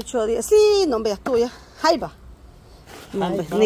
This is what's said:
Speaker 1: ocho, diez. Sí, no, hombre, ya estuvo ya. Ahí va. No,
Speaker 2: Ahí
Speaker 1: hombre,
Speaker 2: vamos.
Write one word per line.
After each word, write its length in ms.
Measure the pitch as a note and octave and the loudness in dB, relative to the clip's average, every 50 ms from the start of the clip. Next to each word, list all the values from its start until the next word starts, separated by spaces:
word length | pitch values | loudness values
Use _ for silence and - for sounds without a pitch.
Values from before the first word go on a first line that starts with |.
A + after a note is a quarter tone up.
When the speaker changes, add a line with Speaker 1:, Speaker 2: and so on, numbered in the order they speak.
Speaker 1:
ocho, 220 | A#3 - - A#3 A3 | -2 -4 -4 -4 -2
diez. 220 | A3 A3+ - - | -2 -4 -4 0
Sí, 400 | - G#4+ G#4+ G#4+ G#4 G#4 G4+ F#4+ D#4 | 2 4 6 6 6 4 2 2 0
no, 80 | A#3 | 0
hombre, 140 | A3 A3 A3 | -2 -2 -4
ya 40 | G3 | -6
estuvo 200 | - - D4+ B3+ | -4 -4 -2 0
ya. 160 | A#3 A#3 B3 - - - - - - | 0 0 -2 -6 -14 -20 -20 -12 -2
Ahí 160 | - D#4+ E4+ B3 | 0 0 0 0
va. 160 | F#3 D#3 - - - - - - - - - - - - - - - - - - - - | -2 -10 -14 -18 -20 -20 -20 -20 -20 -20 -20 -20 -20 -20 -20 -20 -20 -20 -20 -20 -18 -10
No, 120 | - G3 F#3 | -6 -6 -4
Speaker 2:
Ahí 60 | F3+ | -4
Speaker 1:
hombre, 140 | E3+ - D#3+ - | -4 -6 -6 -4
Speaker 2:
vamos. 80 | - G#3 A3 | 0 2 2